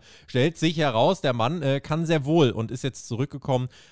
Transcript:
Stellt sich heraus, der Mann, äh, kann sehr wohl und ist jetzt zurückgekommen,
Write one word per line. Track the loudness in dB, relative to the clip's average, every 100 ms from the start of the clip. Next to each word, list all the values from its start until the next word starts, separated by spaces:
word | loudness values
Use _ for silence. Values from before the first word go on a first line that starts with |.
| -8 -20 -4
Stellt | 0 0 0
sich | -2 0
heraus, | 0 4 2 2
der | 0
Mann, | 0 0 0
äh, | 0 -2
kann | -2 -2 0
sehr | 0 2
wohl | 4 4
und | 2 -6
ist | -6
jetzt | -8 -8 -8
zurückgekommen, | -6 -6 -6 -2 -2 -2 -10 -20